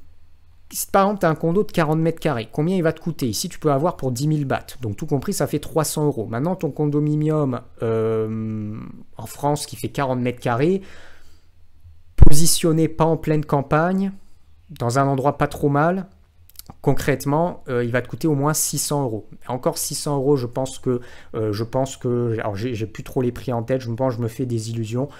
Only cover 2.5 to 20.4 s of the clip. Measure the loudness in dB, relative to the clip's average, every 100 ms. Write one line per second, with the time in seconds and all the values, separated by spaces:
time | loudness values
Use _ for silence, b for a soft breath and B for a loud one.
2.5 | -4 -2 0 0 -2 -6 -4 -4 -4 -8
3.5 | -4 -2 0 -2 -4 -6 -2 0 0 -2
4.5 | -4 -6 -10 -8 -6 -4 -2 -2 -2 -2
5.5 | -4 -4 -2 -2 0 -2 -2 -4 -4 -4
6.5 | -4 -4 -2 -2 0 0 0 0 0 0
7.5 | -4 -10 -6 -2 0 0 -2 -4 -6 -6
8.5 | -6 -8 -10 -12 -16 -16 -14 -14 -6 -2
9.5 | -2 -6 -10 -8 -4 -2 -2 -2 -4 -2
10.5 | 0 0 0 B B B B B B -20
11.5 | -20 -20 -20 -20 -20 0 12 12 12 12
12.5 | 6 2 2 2 2 0 0 0 -2 0
13.5 | -2 2 2 2 0 -4 -8 -16 -20 -20
14.5 | -20 -20 -6 -2 2 2 2 0 0 -2
15.5 | 0 0 2 2 0 -6 -16 _ -20 -20
16.5 | -20 -20 -4 2 2 2 -2 0 0 0
17.5 | -4 -6 -4 -2 -2 -4 -4 -2 0 0
18.5 | -2 -4 -4 -4 -2 -2 -6 -10 -16 -10
19.5 | -4 -4 -4 -6 -6 -4 0 2 0